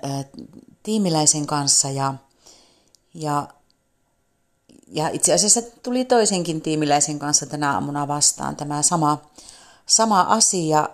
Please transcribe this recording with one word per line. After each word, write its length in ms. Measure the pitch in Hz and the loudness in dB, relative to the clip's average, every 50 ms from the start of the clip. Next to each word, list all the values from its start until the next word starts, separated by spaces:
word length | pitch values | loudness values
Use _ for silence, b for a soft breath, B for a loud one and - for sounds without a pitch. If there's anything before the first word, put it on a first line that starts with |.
| - 139 139 139 139 139 - - - - - - - - - _ - | -8 -6 -6 -8 -8 -12 -14 -20 -20 -20 -20 -20 -20 -20 -20 _ -6
tiimiläisen 640 | 208 214 220 202 180 160 156 151 143 - 151 147 | -4 -2 0 0 2 2 2 2 2 2 0 -2
kanssa 440 | 143 151 147 143 139 - - - 139 | -2 -2 -2 0 2 2 0 0 0
ja, 240 | 135 139 135 135 135 131 - b b b b b b b b b b b b b b _ _ _ - | -2 -2 -2 -2 -4 -6 -12 b b b b b b b b b b b b b b _ _ _ -14
ja, 340 | - 156 151 147 147 139 - - _ _ _ _ _ _ _ _ _ _ _ _ _ _ _ _ _ _ _ _ _ _ - - - _ | -8 -6 -4 -2 -4 -4 -6 -10 _ _ _ _ _ _ _ _ _ _ _ _ _ _ _ _ _ _ _ _ _ _ -20 -20 -20 _
ja 220 | _ 90 143 151 160 | _ -6 -4 -4 -4
itse 260 | - - - - 156 | -2 0 2 2 2
asiassa 280 | 170 208 208 - 233 233 - - _ - | 2 4 2 2 0 0 -4 -12 _ -8
tuli 220 | 247 247 254 254 | -4 -2 -2 0
toisenkin 560 | 254 254 240 214 208 196 180 170 175 160 160 | 2 4 4 4 2 0 0 -2 -2 -4 -4
tiimiläisen 580 | 156 170 156 151 151 147 147 147 147 - 151 147 | -4 -2 -2 0 2 2 2 2 2 0 -4 -4
kanssa 280 | 143 147 147 - 151 | -2 0 0 0 -2
tänä 280 | 139 - 147 147 143 139 | -4 -6 -4 -2 -2 0
aamuna 340 | - 147 143 143 143 143 139 | -2 -2 -4 -4 -4 -4 -4
vastaan 480 | 147 147 143 - - - 139 139 147 | -2 0 0 0 0 -2 -6 -8 -6
tämä 260 | - 147 147 147 147 147 | -8 -8 -6 -4 -2 -2
sama, 400 | - 180 165 156 147 151 143 - B B B B B B B B B B B B | 0 0 2 2 2 0 -2 -4 B B B B B B B B B B B B
sama 340 | - - - 220 226 214 185 | 0 2 2 4 4 4 4
asia, 680 | 175 - - 170 - - - 185 165 156 156 151 151 - | 4 4 2 2 2 2 2 0 0 2 2 2 2 0